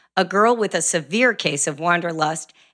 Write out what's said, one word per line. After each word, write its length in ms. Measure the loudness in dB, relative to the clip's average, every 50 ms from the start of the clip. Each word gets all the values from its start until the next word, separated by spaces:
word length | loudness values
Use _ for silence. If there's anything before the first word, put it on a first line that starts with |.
| _ _ _
a 80 | -2 -2
girl 320 | 0 2 4 4 4 4
with 180 | 2 0 -2 -2
a 60 | -2
severe 540 | -2 -2 -2 -2 -2 -2 0 2 2 2 2
case 320 | 0 -2 -2 -2 -2 -2
of 120 | -4 -4 -2
wanderlust, 760 | 0 0 0 0 0 -2 -2 -2 -2 -2 -2 -4 -8 -14 _ _ _ _